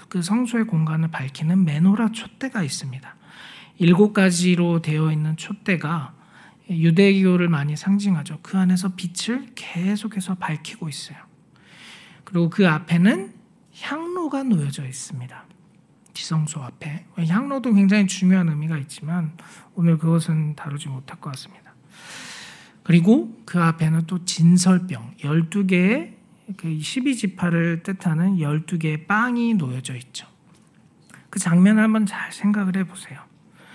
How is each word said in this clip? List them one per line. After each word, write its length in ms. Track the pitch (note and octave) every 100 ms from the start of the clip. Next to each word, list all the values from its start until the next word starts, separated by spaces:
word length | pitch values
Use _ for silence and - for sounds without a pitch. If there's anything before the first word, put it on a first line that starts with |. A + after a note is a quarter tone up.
| -
그 120 | F3+
성소의 440 | E3+ A3+ A#3+ A#3 A3
공간을 420 | D#3+ D#3 D#3+ E3
밝히는 560 | - C3+ - D#3+ F#3+
메노라 480 | E3+ D3 F#3 G#3+ A3+
촛대가 520 | - - - C4 A#3
있습니다. 520 | D3 - C#3 B2+ - - - - - - - -
일곱 360 | E3+ F3 G#3
가지로 680 | G#3 F#3+ F3 F3+ F3 F3 E3
되어 300 | D#3 D#3 D#3
있는 260 | D#3 D#3 D#3+
촛대가 760 | - G3+ - E3+ D3+ E3 C3+ - _ - - _ -
유대교를 800 | E3 E3 E3 G3 G3 F#3 F3+ F3
많이 260 | D3+ C#3+ D3+
상징하죠. 640 | F#3+ G3+ G3+ E3 C#3 D#3
그 160 | - G3
안에서 300 | F#3 F#3 G3
빛을 640 | F3+ F3 - - B3+ C#4 -
계속해서 800 | - E3+ F#3 G#3 G#3+ G3 F3+ F3+
밝히고 520 | - D3+ - - D#3+
있어요. 300 | C3+ - D3 - _ _ _ _ - - - - -
그리고 280 | - F3 E3+
그 160 | F#3+ F#3
앞에는 680 | D3+ - E3+ F#3+ F4 F#4+ - _ _ _ -
향로가 640 | - D4 E4+ F4+ D#4+ C4+
놓여져 420 | C4+ F3+ C#3+ C#3 C3
있습니다. 600 | - - C3 B2 - - _ _ _ _ _ _
지성소 480 | - - D#3+ D3+ D3+
앞에. 440 | B2 - D3+ D#3 - - D#3+
향로도 460 | G3 C#4 C4+ B3
굉장히 320 | G3+ G3 G#3 F#3+
중요한 440 | - F#3 F#3 E3
의미가 280 | D3+ D#3 D#3
있지만 540 | C3+ - D3 F3 D#3 - - - -
오늘 240 | - E3+ D#3+
그것은 580 | D#3+ E3 D#3+ D#3 D3+ D3
다루지 340 | D3 C#3+ D3
못할 300 | C3 - E3+
것 120 | D3+
같습니다. 420 | C3 - - - _ _ - - - - - - - - _
그리고 520 | - E3+ F3 C4+ - - -
그 140 | F3
앞에는 420 | E3 D#3+ D#3 D#3+ D#3+
또 180 | F3+ -
진설병, 880 | - E3 F3+ F3+ F#3 F#3 B2+ A#2 -
열두 440 | C#3+ D#3 D#3+ G3+ F#3+
개의 500 | F3+ F#3 C4 E4+ - _ _ - F#3+
그 220 | E3 D#3
십이 360 | D3+ C4 C4+ B3
지파를 680 | G3 - F3 E3+ E3+ E3
뜻하는 560 | G3 F#3+ F3 D#3 F#3 F#3+
열두 400 | D3 D3+ D#3+ F3
개의 260 | D#3 D#3 D#3+
빵이 480 | G#3 B3 A#3+ A#3 G#3+
놓여져 400 | C3+ B2+ B2+ B2
있죠. 320 | B2+ - - _ _ _ _ _ _ _ _ - _
그 100 | F#3+
장면을 440 | F3+ E3+ F#3+ A3
한번 220 | A3 A3 G#3
잘 260 | - -
생각을 440 | - G3+ G#3 F#3+ F#3
해보세요. 420 | E3+ - - C#3 - _ _ _ -